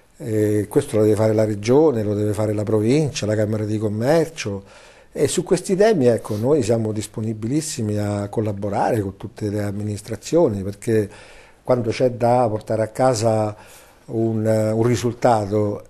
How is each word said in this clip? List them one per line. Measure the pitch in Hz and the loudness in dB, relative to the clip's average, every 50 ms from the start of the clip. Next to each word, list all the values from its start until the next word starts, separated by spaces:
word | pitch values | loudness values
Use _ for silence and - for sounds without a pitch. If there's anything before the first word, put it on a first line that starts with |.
| _ _ _ - | _ _ _ -14
eh, | 151 123 110 107 107 104 104 104 101 - | -8 -4 0 0 2 2 2 0 0 0
questo | - - - - - 107 | 0 0 0 0 2 2
lo | 107 | 4
deve | 107 107 | 4 4
fare | 98 110 110 107 | 4 2 2 4
la | 110 110 | 2 2
regione, | 107 107 101 104 113 123 147 160 156 123 110 107 | 0 0 -4 0 2 4 6 6 4 2 0 -2
lo | 104 104 | -2 -2
deve | 104 104 104 104 | -2 0 -2 -2
fare | 101 107 107 | -2 -2 -2
la | 104 104 104 | -2 -2 -2
provincia, | 95 107 107 107 113 131 156 160 131 - - - | 0 0 2 2 2 2 2 0 0 -4 -4 -2
la | 101 107 | -2 0
Camera | 107 107 104 110 107 107 | 0 0 -2 -2 -4 -4
di | 104 107 107 | -4 -4 -2
Commercio, | 110 107 104 107 117 131 160 170 156 - - - - 110 98 98 98 - - - - - - - - - | -2 -2 -2 -2 0 2 2 2 2 0 -4 -10 -8 -8 -8 -8 -12 -16 -20 -20 -20 -20 -20 -20 -20 -12
e | - - - - | -4 -2 -2 0
su | - 185 175 | 0 -2 0
questi | - 185 175 - - 196 | 0 0 -2 0 -2 2
temi, | 175 208 226 226 160 127 | 4 4 4 4 4 4
ecco, | 120 113 104 - - 110 | 4 4 2 0 -4 -6
noi | 104 113 127 156 151 | -2 0 2 2 2
siamo | 120 101 117 113 110 107 | 2 2 0 0 0 -2
disponibilissimi | 104 110 104 - - 117 107 110 113 107 110 113 135 156 151 - - - 110 104 104 104 | -4 -4 -6 -8 -8 -8 -6 -6 -6 -6 -4 -4 -2 -2 -4 -4 -6 -4 -4 -2 -2 -2
a | 104 104 104 101 101 101 | -2 -2 -2 -4 -4 -4
collaborare | - 120 110 107 101 98 101 101 98 117 170 - 98 107 | -4 -4 -2 -2 -4 -4 -4 -4 -2 0 0 0 0 0
con | 98 98 95 - | -2 -4 -6 -10
tutte | - 101 - - 107 104 | -14 -14 -10 -6 -6 -4
le | 101 104 101 | -4 -2 -4
amministrazioni, | 101 98 104 104 107 104 101 - - 110 - - - 151 165 175 131 104 101 | -4 -4 -6 -6 -6 -6 -8 -8 -10 -12 -10 -6 0 2 2 2 2 0 -2
perché | 95 101 101 - - 120 113 110 104 98 - - - - - - - - _ _ - | -6 -6 -8 -8 -2 0 2 2 0 -2 -6 -18 -20 -20 -20 -20 -20 -20 _ _ -2
quando | - 127 123 110 110 | 0 0 0 0 -2
c'è | 107 - 131 127 | -2 0 0 0
da | 120 110 117 117 120 123 127 110 | 0 0 0 2 2 2 2 0
portare | 107 107 - - 113 107 110 | -2 -4 -6 -4 -2 -2 -2
a | 104 | -4
casa | - - 127 131 127 107 110 113 110 110 107 107 104 - - - - - - - _ _ _ - | -2 0 2 2 2 2 2 0 2 2 0 -2 -4 -10 -18 -20 -20 -20 -20 -20 _ _ _ -8
un, | 127 113 113 113 113 110 107 | -4 -2 -2 0 0 0 0
un | 110 110 110 110 110 110 113 113 | 2 2 2 2 0 2 2 2
risultato, | 123 120 101 104 120 110 - - 127 117 107 104 98 104 107 104 104 104 - - - | 2 2 0 0 -2 -2 2 2 4 4 4 2 0 0 0 0 0 -2 -6 -10 -16